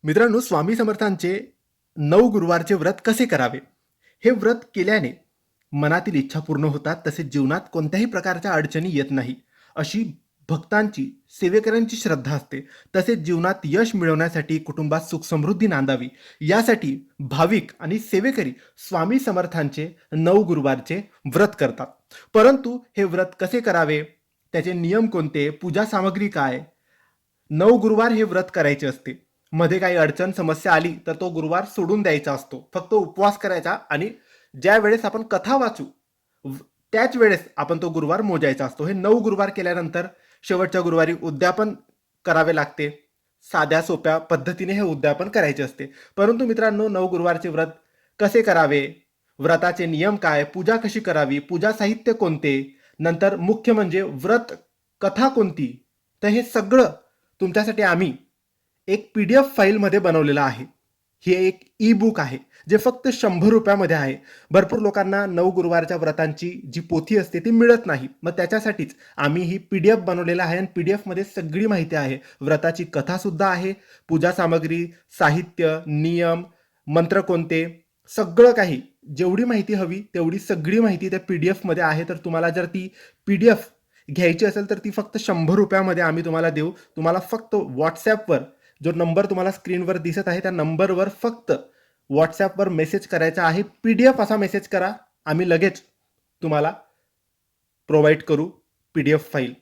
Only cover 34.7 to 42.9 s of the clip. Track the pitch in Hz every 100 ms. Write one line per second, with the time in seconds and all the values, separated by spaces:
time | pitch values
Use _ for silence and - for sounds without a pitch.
34.7 | 214 208 226 233 220 220 185 202 269 240
35.7 | - 143 _ _ _ _ _ 135 135 -
36.7 | _ _ 220 254 247 214 185 - - 147
37.7 | 160 170 160 151 185 208 165 147 135 131
38.7 | - 156 196 196 233 214 202 196 196 175
39.7 | 175 165 175 170 _ _ _ - 185 185
40.7 | 185 170 165 160 170 170 139 180 185 214
41.7 | 196 _ _ _ _ - 160 160 160 143
42.7 | - 147